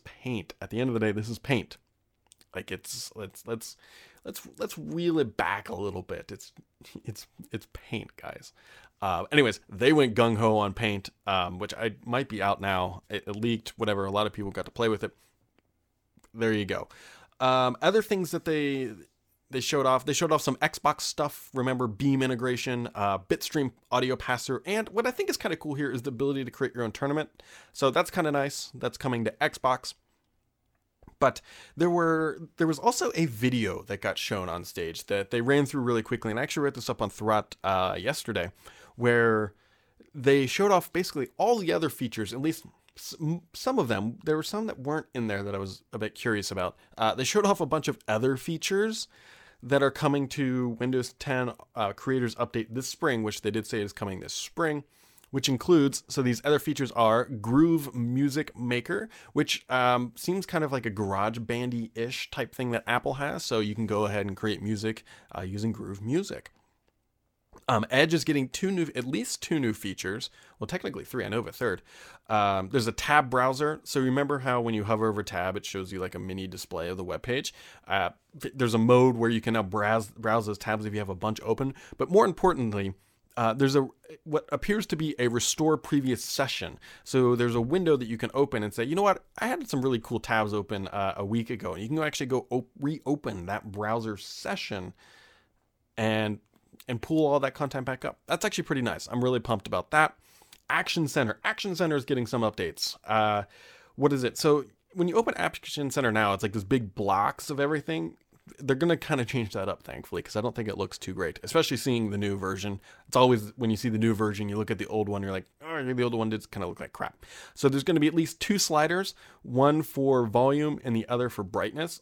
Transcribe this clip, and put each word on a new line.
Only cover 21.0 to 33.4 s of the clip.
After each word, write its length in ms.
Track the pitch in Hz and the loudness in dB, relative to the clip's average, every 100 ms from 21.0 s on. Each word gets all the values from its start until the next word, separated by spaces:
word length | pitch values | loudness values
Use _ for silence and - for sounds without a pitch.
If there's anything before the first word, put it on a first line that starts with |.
stuff. 480 | - - 147 - - | -4 -2 -4 -4 -8
Remember, 340 | 131 123 127 123 | -2 0 0 -2
Beam 340 | 101 139 135 | 0 2 4
integration, 680 | 131 123 127 123 - 123 120 | 2 0 0 -2 -2 -2 -4
uh, 260 | - 101 95 | 0 0 0
Bitstream 520 | 92 165 - 160 131 - - | 0 -2 0 -2 -2 -4 -2
audio 280 | 127 127 123 | 0 0 -2
pass-through, 460 | - 123 - 127 - | -2 -2 -2 -6 -2
and 240 | 214 214 | -2 -2
what 180 | 196 247 | -2 -2
I 40 | |
think 180 | 247 392 | -2 -4
is 80 | 294 | -2
kinda 180 | 208 165 | -4 -4
cool 200 | 151 143 | -6 -4
here 160 | 143 | -2
is 100 | 120 | -4
the 80 | 131 | -6
ability 340 | 117 139 139 | -2 -2 -2
to 80 | 127 | -4
create 240 | - 127 123 | -4 -4 -2
your 80 | |
own 80 | 113 | -6
tournament. 520 | - 139 151 147 _ - - - | -2 -2 -2 -4 _ -20 -20 -16
So 200 | - 135 | 0 2
that's 200 | 131 175 | 2 0
kinda 200 | 190 156 | 0 0
nice. 380 | 143 139 - - | 0 -2 -6 -12
That's 240 | 127 120 - | -6 -6 -4
coming 260 | 139 120 | -4 -2
to 80 | 110 - | -2 -2
Xbox. 540 | 151 - 131 127 - - _ _ _ _ _ _ _ _ _ _ - - | -2 0 -2 -2 -4 -16 _ _ _ _ _ _ _ _ _ _ -14 0
But 200 | 135 - - - - - | 0 0 -14 -20 -12 0
there 140 | 175 | 2
were, 600 | 175 165 160 160 - 165 - | 4 2 2 0 -4 -10 0
there 100 | 165 | 2
was 120 | 156 | 4
also 320 | 226 254 262 - | 2 2 0 0
a 120 | 160 | 0
video 560 | 107 | 2